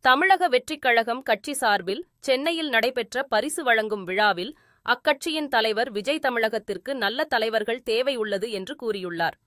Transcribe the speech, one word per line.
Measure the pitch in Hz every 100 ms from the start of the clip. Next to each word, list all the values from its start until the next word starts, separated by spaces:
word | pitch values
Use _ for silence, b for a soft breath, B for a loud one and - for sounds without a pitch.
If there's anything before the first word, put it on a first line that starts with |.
தமிழக | 262 262 370 381 359
வெற்றிக் | 254 247 311
கழகம் | 254 233 226 233
கட்சி | - 220 -
சார்பில் | 277 233 202 175 220 - _
சென்னையில் | - 262 302 330 311
நடைபெற்ற | 330 330 254 226 247
பரிசு | 269 214 269 320
வழங்கும் | 262 226 214 208
விழாவில் | 180 185 214 175 220 b b b -
அக்கட்சியின் | - - 294 339 311 294
தலைவர் | 233 220 214 247
விஜய் | 208 208 311
தமிழகத்திற்கு | 269 233 220 220 214 190 -
நல்ல | 269 202 247
தலைவர்கள் | 311 240 220 220 214 233
தேவை | - 226 254 254
உள்ளது | 214 196 226
என்று | 202 185 294
கூறியுள்ளார். | 233 208 180 170 165 -